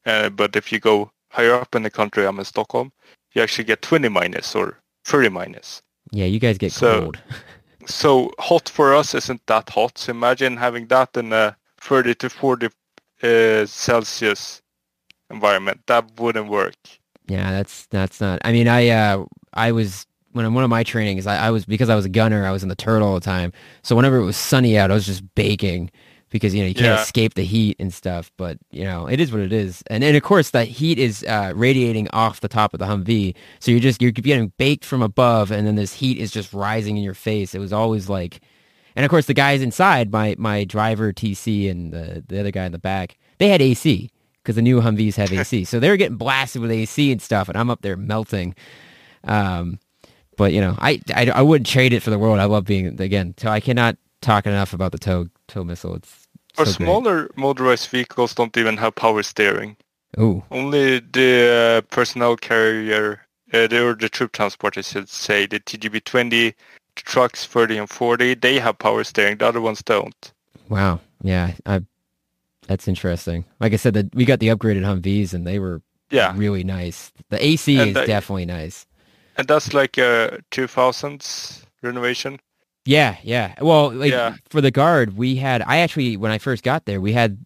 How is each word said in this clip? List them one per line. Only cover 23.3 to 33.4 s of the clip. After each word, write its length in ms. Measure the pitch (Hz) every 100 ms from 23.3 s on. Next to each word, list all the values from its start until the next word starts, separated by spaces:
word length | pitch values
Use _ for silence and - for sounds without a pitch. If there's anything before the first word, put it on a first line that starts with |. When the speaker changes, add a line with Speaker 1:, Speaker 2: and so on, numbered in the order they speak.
| 92 87 - - -
Speaker 2:
So 120 | - 117
whenever 220 | 135 127
it 80 | 95
was 120 | 101
sunny 400 | - 131 123 104
out, 120 | 95
I 60 | 104
was 100 | 98
just 180 | 92 95 -
baking 560 | 104 104 98 87 87 _ _ _ _
because, 240 | 107 104 101
you 60 |
know, 60 | 95
you 60 |
can't 120 | 92 120
Speaker 1:
Yeah. 160 | 110
Speaker 2:
escape 340 | 110 117 110 -
the 80 |
heat 320 | 90 113 107 -
and 140 | 92
stuff. 380 | - 92 87 82 -
But, 200 | 90 73 _
you 140 | - 95
know, 200 | 87 76
it 140 | 139
is 120 | 156
what 100 | 110
it 120 | 95
is. 300 | 110 95 87 -
And, 160 | 110
and 140 | 147 147
of 60 |
course, 260 | - 196 147
that 160 | 127 113
heat 300 | 123 160 123
is, 260 | 123 98 -
uh, 260 | 107 95
radiating 540 | 90 123 131 120 110 104
off 260 | 110 113 -
the 80 | 104
top 260 | 110 107
of 60 | 82
the 60 | 95
Humvee. 500 | 104 92 113 95 -